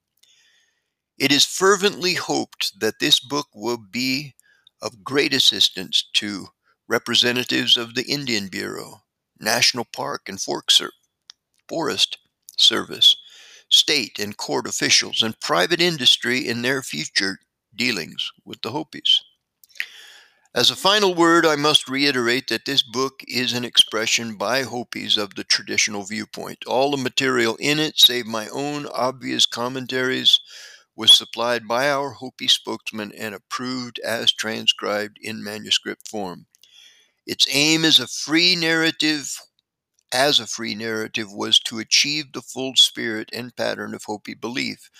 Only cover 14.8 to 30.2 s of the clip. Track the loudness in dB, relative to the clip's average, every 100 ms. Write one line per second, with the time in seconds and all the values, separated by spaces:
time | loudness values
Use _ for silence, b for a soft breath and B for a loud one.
14.8 | 2 2 2 0 -2 -2 0 2 2 2
15.8 | 2 2 2 2 2 0 0 -2 0 -2
16.8 | -4 -8 -6 -2 -4 -4 _ _ _ -4
17.8 | -2 -2 -6 -8 -10 -10 -18 -12 -8 -8
18.8 | -8 -4 2 2 0 _ _ _ _ B
19.8 | B B B B B B B 0 0 2
20.8 | 2 4 4 4 6 6 4 4 4 2
21.8 | 2 0 2 2 2 0 0 -4 0 0
22.8 | 0 -2 -4 -4 -8 -4 -2 -2 0 2
23.8 | 2 2 0 -2 -2 -4 -2 0 -2 -6
24.8 | -8 -8 -2 -2 -2 -6 -4 -4 -2 -2
25.8 | -2 -4 -8 -8 -10 -10 -12 -10 -2 0
26.8 | 2 0 -4 -2 0 2 2 0 0 0
27.8 | 0 4 4 4 -4 -6 -6 -6 -6 -6
28.8 | -6 -2 -2 -2 -4 0 0 0 -6 -6
29.8 | -4 -2 0 2